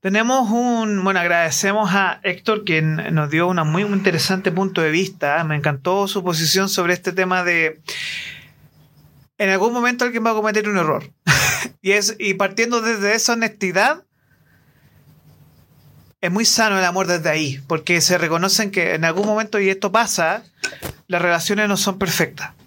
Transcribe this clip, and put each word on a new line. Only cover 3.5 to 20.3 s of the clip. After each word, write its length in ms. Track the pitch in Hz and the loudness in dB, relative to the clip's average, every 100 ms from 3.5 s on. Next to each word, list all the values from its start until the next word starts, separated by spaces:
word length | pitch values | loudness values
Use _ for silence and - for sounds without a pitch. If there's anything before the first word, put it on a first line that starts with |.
| 180 | 2
muy, 220 | 156 160 208 | 0 0 0
muy 120 | 196 | 2
interesante 540 | 202 170 - 190 190 | 2 0 0 0 0
punto 300 | 165 196 190 | 0 -2 0
de 100 | 160 | 0
vista. 500 | 156 185 - 143 147 160 | 2 -2 -2 0 0 0
Me 100 | 151 | 0
encantó 540 | 151 139 175 190 196 | 0 -2 0 0 0
su 120 | 202 175 | -2 -2
posición 420 | 160 160 185 196 | -2 0 2 0
sobre 260 | - 170 | 0 0
este 200 | 175 185 | 0 -2
tema 320 | 180 185 185 175 | -2 0 0 2
de, 340 | 170 160 156 - - - - - - - _ - _ _ _ - - _ _ | 2 0 -2 -12 -10 -8 -10 -12 -16 -20 _ -20 _ _ _ -20 -20 _ _
en 120 | 202 | 0
algún 220 | 190 208 | 2 0
momento 320 | 240 240 247 | 0 0 0
alguien 220 | 247 233 220 | -2 0 0
va 60 | |
a 40 | 220 | 0
cometer 320 | 214 214 208 | 0 0 0
un 100 | 202 | 0
error. 320 | 160 135 - _ - | 0 -2 -4 _ 0
<laughs> 80 | 131 - - - - | 2 2 -2 -6 -6
Y 100 | 185 | 0
es, 240 | 208 202 214 | 2 0 -2
y 160 | 214 190 | -4 0
partiendo 440 | 196 196 226 240 | -2 0 0 0
desde 340 | 220 226 202 | 0 0 0
esa 200 | 220 226 | 0 0
honestidad, 720 | 233 226 226 190 175 233 320 _ _ _ _ _ _ _ _ _ _ _ - - - - _ _ _ - - - _ | 0 -2 -2 -2 2 0 0 _ _ _ _ _ _ _ _ _ _ _ -20 -20 -20 -20 _ _ _ -20 -20 -20 _
es 100 | 180 | -2
muy 140 | 185 226 | 0 2
sano 340 | - 220 190 | 2 2 2
el 60 | 185 | 2
amor 220 | 175 180 | 0 0
desde 220 | 175 160 | 0 0
ahí, 300 | 156 151 135 - | 0 -2 -4 -4
porque 320 | 156 160 170 | -4 0 2
se 180 | - 175 | 2 2
reconocen 540 | 165 165 190 190 208 | 2 0 0 0 0
que 240 | 196 175 165 | 0 0 0
en 80 | |
algún 220 | 165 165 208 | 0 0 0
momento, 340 | 214 214 214 | 0 -2 0
y 80 | 190 | 0
esto 220 | 190 196 | 0 -2
pasa, 520 | 202 226 - 165 | -2 -2 -2 -2